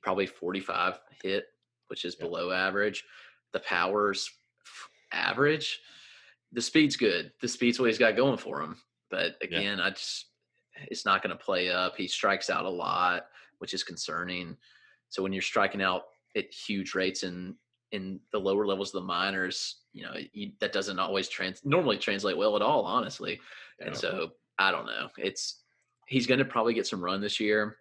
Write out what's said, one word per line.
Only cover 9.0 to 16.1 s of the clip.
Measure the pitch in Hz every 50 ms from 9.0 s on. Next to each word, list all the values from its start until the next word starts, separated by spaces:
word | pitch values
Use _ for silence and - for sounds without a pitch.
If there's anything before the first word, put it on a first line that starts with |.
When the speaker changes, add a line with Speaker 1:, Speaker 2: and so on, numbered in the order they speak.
| _ _
Speaker 1:
But | 92 90 87 82 - -
Speaker 2:
Yeah. | - 92 85
Speaker 1:
again, | 82 101 101 101 95
I | 87 98
just, | 95 - - - - - - _ _ _ _ _ _ _ _ _ _ - 147
it's | - - - -
not | 104 95 95 -
gonna | 98 87
play | - - - 98 90 90 90
up. | 90 90 92 90 -
He | - 95
strikes | 87 - - - 101 98 95 - -
out | 92 - -
a | 92
lot, | 92 87 90 92 87 87 90 90 90 87 - - _ - - - _
which | _ 101 - -
is | 92 -
concerning. | - 90 78 - - 78 85 90 92 92 90 90 82 - - _ _ _ - _ - _ _ _ _
So | - - 95
when | 95 98
you're | 95
striking | 92 - - 113 101 95 - 101
out | 95 95 92 90 - -